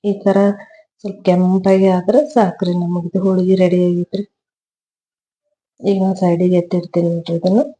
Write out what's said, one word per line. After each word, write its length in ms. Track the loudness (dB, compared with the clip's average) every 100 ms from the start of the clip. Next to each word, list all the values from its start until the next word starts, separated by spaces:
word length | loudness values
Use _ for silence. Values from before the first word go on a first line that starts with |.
ಈ 100 | -4
ತರ 240 | -2 0 2 0 -2 -12 _ _ _
ಸ್ವಲ್ಪ 240 | -14 -4
ಕೆಂಪಾಗಿ 640 | 0 2 2 2 2 2 4
ಆದ್ರ 280 | 2 2 0 2
ಸಾಕ್ರಿ, 460 | 0 0 -2 -4
ನಮಗ್ದು 460 | -2 -4 -4 -4 -2
ಹೋಳಿಗೆ 360 | 0 0 0 2
ರೆಡಿ 240 | 2 2
ಆಗೈತ್ರಿ. 420 | 0 -2 -4 -8 -10 _ _ _ _ _ _ _ _ _ _ _ _ _ _ _
ಈಗ 180 | -2 0
ನಾನ್ 180 | 0 0
ಸೈಡಿಗೆ 400 | 0 2 2 0
ಎತ್ತಿಡ್ತೀನಿ 520 | 0 -6 -4 -2 -2
ನೋಡ್ರಿ 260 | -4 -4 -4
ಇದನ್ನ. 260 | 0 0 0